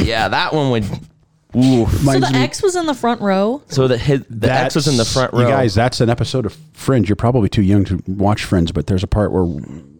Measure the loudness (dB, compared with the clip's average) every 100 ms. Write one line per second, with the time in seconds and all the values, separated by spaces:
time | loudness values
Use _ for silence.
0 | 0 0 0 0 0 0 0 0 -2 -8
1 | -14 _ _ _ _ 2 4 4 2 2
2 | 2 2 2 0 -2 -2 -2 0 -2 -2
3 | -2 -2 -2 0 -2 -4 -6 -2 0 0
4 | 0 -2 -2 -4 -2 0 0 -2 0 0
5 | 0 -2 0 2 2 2 2 0 0 0
6 | 0 0 -2 -2 -4 -8 -18 -6 0 2
7 | 2 0 0 2 0 2 4 2 2 -2
8 | -4 -2 0 0 0 0 0 -2 -2 -2
9 | 0 0 0 0 0 -4 -10 -16 -20